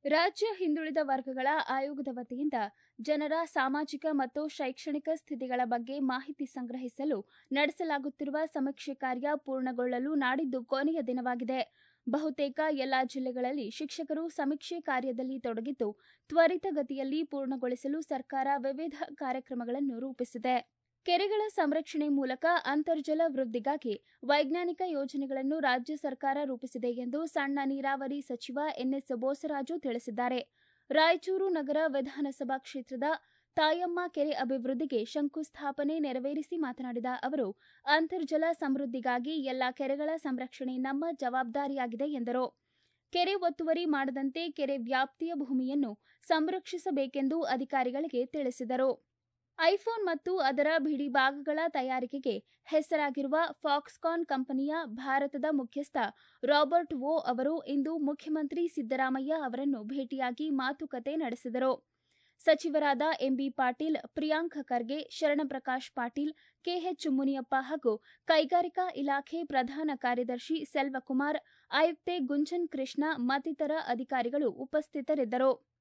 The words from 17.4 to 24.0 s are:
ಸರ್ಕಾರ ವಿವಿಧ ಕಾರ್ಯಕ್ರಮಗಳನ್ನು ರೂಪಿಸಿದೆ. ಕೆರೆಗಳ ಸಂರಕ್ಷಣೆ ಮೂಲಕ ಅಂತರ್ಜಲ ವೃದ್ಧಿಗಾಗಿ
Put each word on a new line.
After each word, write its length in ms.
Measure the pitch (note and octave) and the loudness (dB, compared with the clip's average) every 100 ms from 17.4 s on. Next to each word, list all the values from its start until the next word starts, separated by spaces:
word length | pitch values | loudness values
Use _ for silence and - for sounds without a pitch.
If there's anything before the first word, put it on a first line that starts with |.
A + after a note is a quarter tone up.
| C4+ C4+ B3 B3 C4+ D4+ | -4 -2 -2 -2 -2 -4
ಸರ್ಕಾರ 460 | D4+ C4 C4+ C4+ C4+ C#4 | -4 -6 -4 -2 0 0
ವಿವಿಧ 380 | C4 C#4 D#4+ D4 D#4 D4 | 0 -2 -6 -6 -10 -6
ಕಾರ್ಯಕ್ರಮಗಳನ್ನು 840 | C#4 C4 - B3 A#3+ C4 C#4 A#3 | -4 -4 -4 -6 -2 -2 -2 -2
ರೂಪಿಸಿದೆ. 580 | C4+ B3 B3 A#3+ B3+ B3+ - _ _ _ - | -6 -6 -6 -2 0 0 -2 _ _ _ 2
ಕೆರೆಗಳ 360 | F4 G4 G#4+ G#4+ G4+ | 2 4 0 0 2
ಸಂರಕ್ಷಣೆ 540 | D4+ D4+ D#4 D#4 D4 | 2 2 -2 -2 2
ಮೂಲಕ 360 | C#4 C4 C4 D#4+ F4 - | 2 0 0 2 2 2
ಅಂತರ್ಜಲ 560 | D4 D4+ D#4+ D4 D#4 E4 | 0 2 0 0 2 2
ವೃದ್ಧಿಗಾಗಿ 760 | C4 B3+ A#3 A3+ D4 A#3 G3+ | 2 0 0 0 -2 -2 -6